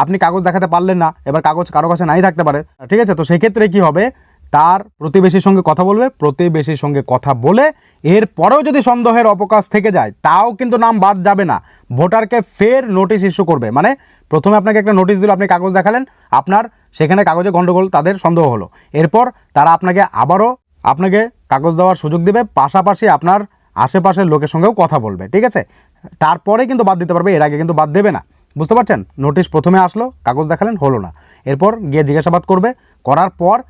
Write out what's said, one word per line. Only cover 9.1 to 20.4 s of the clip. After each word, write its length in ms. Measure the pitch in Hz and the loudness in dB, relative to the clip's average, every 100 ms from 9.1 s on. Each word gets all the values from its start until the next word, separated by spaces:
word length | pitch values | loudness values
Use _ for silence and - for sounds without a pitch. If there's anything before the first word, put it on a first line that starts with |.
| 233 226 | 2 2
অবকাশ 300 | 202 202 214 190 | 0 0 0 0
থেকে 160 | 208 208 180 | -2 0 0
যায়, 140 | 110 - 156 | -2 -2 0
তাও 220 | 170 226 208 | 2 0 -2
কিন্তু 160 | 254 233 226 | -4 0 0
নাম 80 | 226 | 2
বাদ 140 | 190 202 180 | 0 2 0
যাবে 160 | 196 185 | 0 0
না। 60 | 110 - _ _ | -4 -8 _ _
ভোটারকে 480 | 123 175 220 220 240 202 - | -2 0 0 0 -2 -4 -2
ফের 240 | 208 262 254 185 | 2 2 0 -2
নোটিশ 240 | 190 214 190 | 0 0 -2
ইস্যু 140 | 180 175 | 0 0
করবে, 180 | 160 113 123 | 0 0 0
মানে 120 | 170 269 _ _ _ | 0 0 _ _ _
প্রথমে 240 | 156 190 208 | -2 2 2
আপনাকে 180 | 196 214 | 2 0
একটা 120 | 208 202 | 0 2
নোটিশ 180 | 185 202 | 2 2
দিল, 80 | 208 185 | 0 0
আপনি 100 | 196 | 0
কাগজ 180 | 180 185 190 | 0 0 0
দেখালেন, 260 | 185 233 262 _ _ 127 | 0 -2 -6 _ _ -2
আপনার 240 | 143 196 233 - _ - | 0 -2 -2 -10 _ -2
সেখানে 240 | 156 190 185 | 2 2 0
কাগজে 220 | 160 185 175 | -2 -2 0
গন্ডগোল 300 | 180 180 190 165 | 0 0 0 0
তাদের 200 | 160 196 | -2 -2
সন্দেহ 220 | 165 170 156 | 0 2 2
হলো, 120 | 117 90 _ _ 143 | 0 -6 _ _ -2
এরপর 260 | 160 220 247 - _ - | 0 2 0 -4 _ 0
তারা 140 | 151 165 | 2 2
আপনাকে 240 | 185 180 202 - | 0 0 0 0
আবারও 260 | 127 185 | 0 2